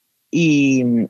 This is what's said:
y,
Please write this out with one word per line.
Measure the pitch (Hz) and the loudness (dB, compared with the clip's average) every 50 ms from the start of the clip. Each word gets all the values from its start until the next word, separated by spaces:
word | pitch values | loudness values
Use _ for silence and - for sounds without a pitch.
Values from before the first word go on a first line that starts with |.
| _ _ _ _ _ _ | _ _ _ _ _ _
y, | - 156 170 160 147 143 143 135 135 131 127 123 120 117 110 - | -4 -2 0 2 2 2 2 0 0 0 0 0 0 -2 -2 0